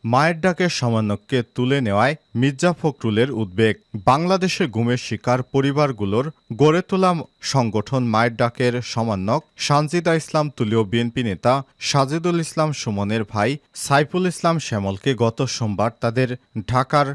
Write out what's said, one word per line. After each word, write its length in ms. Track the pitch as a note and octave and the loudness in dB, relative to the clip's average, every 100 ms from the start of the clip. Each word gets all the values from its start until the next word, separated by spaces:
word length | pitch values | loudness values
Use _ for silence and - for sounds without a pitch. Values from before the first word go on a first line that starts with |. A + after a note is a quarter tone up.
মায়ের 340 | A2+ B2 D#3 E3 | 2 2 2 2
ডাকে 260 | F#3 F3 F3+ - | 0 2 0 0
সমান্যকে 580 | B2 A2+ G#2+ G2+ - C3 A#2 | 0 2 0 -2 -2 -2 -2
তুলে 240 | - B2 C#3 | -4 0 0
নেওয়ায় 340 | A#2 G2 B2 D#3 _ | 2 2 2 0 _
মির্জা 380 | A#2 C3+ C3+ F3 | 0 0 2 0
ফখরুলের 580 | E3+ D#3+ - A2+ G#2+ C3 | 2 -4 -2 -2 2 0
উদ্বেগ। 420 | A2 G#2 F#2 A2 G2+ _ A2 G#2+ | 0 -4 2 2 2 _ -2 2
বাংলাদেশে 580 | C3+ F3 F#3+ F#3 - E3 | 2 2 0 0 -2 -2
গুমের 340 | G#2+ A#2 B2 - | 0 -2 -2 -4
শিকার 340 | G#2+ - B2+ | -6 -2 -2
পরিবারগুলোর 840 | B2+ C#3 C#3 C#3 D3 A2+ G2+ G#2 D3 - _ | 0 0 0 2 0 0 0 0 -2 -8 _
গড়ে 300 | A2+ D3 E3+ | 2 4 4
তোলা 280 | - F#3+ F#3 E3+ - _ | 0 2 2 0 -6 _
সংগঠন 600 | - C3+ A#2 G#2 - C3+ A#2+ | -2 0 2 0 -2 -2 0
মায়ের 280 | A2 A#2+ A2+ | 2 2 0
ডাকের 380 | A#2+ - B2 B2 | -2 0 -2 -2
সমান্যক 560 | A#2+ - A#2 G2 F#2+ C#3+ _ - | -6 -4 -2 -2 -2 -4 _ -10
সানজিদা 540 | - D3 D3+ F3 E3+ | 0 0 2 -2 0
ইসলাম 320 | E3 - D#3+ D3+ | -2 0 -2 -2
তুলি 240 | - A2+ A2+ | -2 0 2
ও 60 | |
বিএনপি 380 | G#2 A#2 A#2+ A#2+ | 2 0 -2 -2
নেতা 300 | A#2 F2+ A#2+ C3+ C3+ _ | -4 0 0 0 -2 _
সাজিদুল 580 | - D3 C3+ D#3+ F3 E3+ | -2 0 0 -2 -2 -2
ইসলাম 300 | D#3 - D#3 | -4 -2 -2
সুমনের 500 | C#3+ - G2+ G2+ A2+ | -2 -4 -4 -2 -2
ভাই 260 | G#2 A2 A2 D3 _ - | -2 0 0 -2 _ -12
সাইফুল 480 | - C#3 D3+ F#3 F#3 | 0 2 2 -2 -2
ইসলাম 300 | - E3+ E3 | -2 -2 -2
শ্যামলকে 520 | - A2 G2 G2 C#3 | -2 -4 -4 -2 -2
গত 240 | A#2+ A#2 - C3 | 0 0 0 -4
সোমবার 440 | - A2+ G2 A2 - | -2 -4 0 -2 -2
তাদের 280 | A#2 A#2 B2+ B2 _ A2 F#2+ | -4 0 -2 -4 _ -10 -2
ঢাকার 380 | B2+ C3 D3+ C#3 | 0 2 0 0